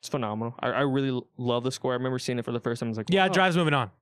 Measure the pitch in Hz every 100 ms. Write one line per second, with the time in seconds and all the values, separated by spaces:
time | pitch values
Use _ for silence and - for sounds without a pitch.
0 | - 147 113 107 117 123 123 120 143 135
1 | 135 127 - - 123 120 123 131 131 123
2 | 127 127 - 123 117 120 123 117 117 110
3 | 107 190 190 185 185 170 165 143 113 _